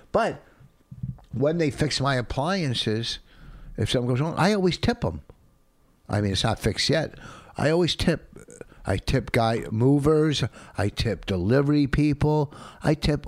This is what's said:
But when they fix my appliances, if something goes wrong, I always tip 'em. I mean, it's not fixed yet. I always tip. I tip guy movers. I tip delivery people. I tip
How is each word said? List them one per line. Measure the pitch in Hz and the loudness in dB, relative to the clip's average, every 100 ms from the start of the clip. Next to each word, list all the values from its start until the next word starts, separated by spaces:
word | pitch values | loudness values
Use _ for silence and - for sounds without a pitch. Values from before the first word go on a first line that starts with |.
| - | -4
But | 202 233 - - _ - _ _ - - - - | 0 0 -4 -14 _ -20 _ _ -12 -12 -12 -12
when | 110 139 170 | -2 0 2
they | 156 | 0
fix | 117 143 - | 0 -2 0
my | 135 | 0
appliances, | 131 117 - 151 196 151 117 - 107 113 - - - - - - - | 0 -2 -4 -2 -2 -2 -2 -2 -2 -4 -8 -14 -20 -20 -18 -14 -4
if | 101 | -2
something | 127 123 | 0 0
goes | 127 | 0
wrong, | 156 - | -2 0
I | 185 | 2
always | 208 180 156 | 4 2 2
tip | - 240 | 0 0
'em. | - 76 - - - _ _ _ _ _ - | -2 -6 -12 -20 -20 _ _ _ _ _ -4
I | 107 | 0
mean, | 104 | 0
it's | 95 | 0
not | 117 104 | 0 0
fixed | 110 98 - | -2 -2 0
yet. | 151 147 - - - - - | 0 -2 -8 -18 -20 -16 -2
I | 143 | 0
always | 165 170 - | 2 2 0
tip. | - 165 - - - - - - - | 0 0 -4 -20 -20 -20 -20 -14 -4
I | 101 | -2
tip | - 127 104 | 0 -2 0
guy | 120 113 117 - | 0 2 0 -2
movers. | 110 127 143 139 156 156 135 123 - - - | 2 4 4 4 4 2 0 -4 -6 -12 -2
I | 101 | -2
tip | - 117 95 - | 0 -2 -2 -2
delivery | 95 92 131 143 147 139 | 0 4 4 4 2 2
people. | - 151 143 147 151 143 - - - | 2 2 2 2 2 0 -6 -20 -4
I | - | 0
tip | 151 - 147 | 0 0 -2